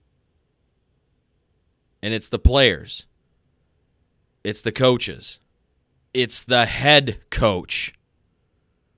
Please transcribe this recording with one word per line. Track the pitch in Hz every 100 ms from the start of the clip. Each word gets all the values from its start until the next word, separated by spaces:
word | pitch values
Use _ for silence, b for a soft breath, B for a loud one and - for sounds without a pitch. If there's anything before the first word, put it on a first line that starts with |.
| _ _ _ _ _ _ _ _ _ _ _ _ _ _ _ _ _ _ _ _
And | 104
it's | 110 -
the | 117
players. | - 135 127 80 - - - _ _ _ _ _ _ _ _ _ _ _ _ _
It's | 101 104
the | 117
coaches. | 104 131 123 - - - - _ _ _ _ _ _ _
It's | 127 120 -
the | - 123 113
head | 117 135 147 131 104 -
coach. | - 113 92 76 - - - _ _ _ _ _ _ _ _ _